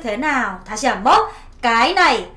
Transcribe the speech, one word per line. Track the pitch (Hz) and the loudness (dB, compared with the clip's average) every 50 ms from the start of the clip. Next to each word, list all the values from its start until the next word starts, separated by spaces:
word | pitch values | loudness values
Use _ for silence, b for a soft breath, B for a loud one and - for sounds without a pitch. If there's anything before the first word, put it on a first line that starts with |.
thế | - 226 208 240 | -6 -6 -6 -4
nào?" | 302 302 277 254 226 196 185 - - | -2 -2 -2 -2 -2 -4 -6 -10 -12
다시 | - 214 - 269 | -12 -8 -4 -2
한번. | 247 208 185 202 269 370 427 440 B B B B B B B | -2 -2 0 2 2 4 2 2 B B B B B B B
"Cái | - 233 233 254 277 330 370 | -2 0 2 2 2 2 2
này | 381 349 302 240 196 180 - - | 2 2 2 2 0 -2 -8 -14